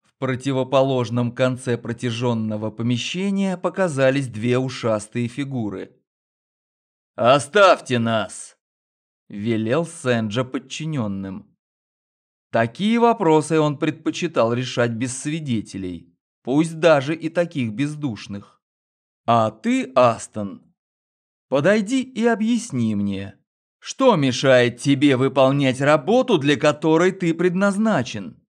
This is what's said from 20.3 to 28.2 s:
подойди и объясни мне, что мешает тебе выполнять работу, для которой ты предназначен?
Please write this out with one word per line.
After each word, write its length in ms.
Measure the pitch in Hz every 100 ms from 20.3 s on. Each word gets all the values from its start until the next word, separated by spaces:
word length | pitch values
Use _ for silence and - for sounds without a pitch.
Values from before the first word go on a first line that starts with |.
| 110 101 82 _ _ _ _ _ _ _ _ _
подойди 520 | 135 151 214 202 262
и 240 | 247 - 233
объясни 720 | 220 220 240 - 135 113 104
мне, 400 | 101 95 98 _ _ _ _ _
что 360 | - - 269 190
мешает 640 | 135 123 139 127 120 120
тебе 380 | 139 139 143 127
выполнять 640 | 135 135 131 143 135 127
работу, 560 | 143 151 139 240 254 180
для 180 | 143 143
которой 560 | 151 147 160 160 185
ты 220 | 190 170
предназначен? 1080 | 165 175 180 202 196 220 175 117 110